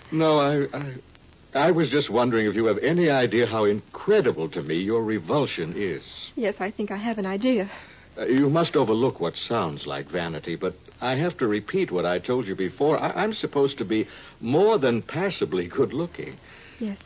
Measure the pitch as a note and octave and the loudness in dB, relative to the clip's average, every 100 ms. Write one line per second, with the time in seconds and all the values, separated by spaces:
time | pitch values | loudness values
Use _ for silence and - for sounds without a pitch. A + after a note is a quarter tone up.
0 | - D#3+ D#3+ D3+ C#3+ D3 C#3 C#3 C#3+ B2+ | -4 2 4 4 4 2 0 -4 -8 -10
1 | - - - - - C#3 D#3+ E3+ D3 C#3+ | -16 -20 -20 -20 -6 0 4 4 4 2
2 | C#3+ G#2 B2 A2+ G#2+ G2 A2+ G#2 B2 E3+ | 2 2 4 4 2 2 2 2 2 2
3 | E3+ C#3 A#2+ G#2+ A#2 A2 G#2+ G#2 - - | 4 4 4 2 2 2 2 2 -4 -10
4 | - G#3+ C#3 - D#2+ E2+ C#3+ E2+ F#2+ A2+ | 2 4 4 0 -4 -6 -2 -2 0 0
5 | A2 A2 D#2+ C#3+ C3+ - D#2+ F2 G2+ D2 | 0 -2 0 0 0 -2 -6 -4 -4 -4
6 | - - - - G#3+ - F#3+ A3 G#3 G3+ | -10 -16 -12 -4 -4 -2 -6 -6 -6 -4
7 | A3+ A3 F#3+ G3 B3+ B3 G3 - - - | -4 -4 -4 -2 0 0 -2 -8 -18 -20
8 | - - A2 C3 C#3+ D#3+ E3 D3+ A#2 A2 | -20 -8 0 2 4 2 2 2 2 2
9 | B2+ A#2+ E2 - - A#2 F2 C#2+ D2 C#2 | 2 0 -6 -4 -4 -2 -2 -6 -8 -8
10 | C#2+ F2 E2+ D#2 D#2+ E2 F#2 - - - | -6 -6 -4 -6 -8 -4 -4 -6 -18 -8
11 | B2+ C3 F3 - B2 G#2 G#2 F#3+ E2 F2 | -4 0 -2 0 0 0 -2 -2 0 0
12 | F2 F2+ F2+ B2+ G#2 F#2+ F#2 - C#3+ D3 | 0 -2 -2 -2 -2 -4 -4 0 0 2
13 | - - G#3+ A3 D#3+ C#3+ C#3 C#3 G2+ A2 | -2 -2 -4 -2 -4 2 0 0 -2 0
14 | G2+ - - - A2+ D3 G#3 A3 C3 A#2 | -2 -8 -20 -10 0 4 4 4 2 0
15 | - D3 G3 - F#2 F#2 F2 - - B2+ | -2 -4 -2 -2 -2 -2 -4 0 0 0
16 | E3+ - C#3+ C3+ - - - - A3 G3+ | -6 -6 -12 -12 -20 -20 -20 -8 -8 -8